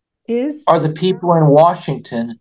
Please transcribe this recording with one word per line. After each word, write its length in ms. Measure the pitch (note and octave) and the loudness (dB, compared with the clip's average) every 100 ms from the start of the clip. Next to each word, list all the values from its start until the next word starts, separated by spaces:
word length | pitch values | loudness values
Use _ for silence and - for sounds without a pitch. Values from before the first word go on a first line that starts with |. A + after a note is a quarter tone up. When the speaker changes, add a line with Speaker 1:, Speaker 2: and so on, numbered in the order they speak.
| _ _ - | _ _ -8
Speaker 1:
Is? 360 | A#3 C#4 D4 - | -4 -4 -4 -2
Speaker 2:
are 140 | E3 | 0
the 100 | D#3 | 0
people 440 | D#3 F#3 F#3 F3 | -2 -2 -2 0
in 140 | E3+ D#3 | 2 4
Washington 920 | C#3+ E3+ F3+ - C3 - A#2 A#2 A#2 | 6 4 2 -6 -10 -8 -8 -8 -8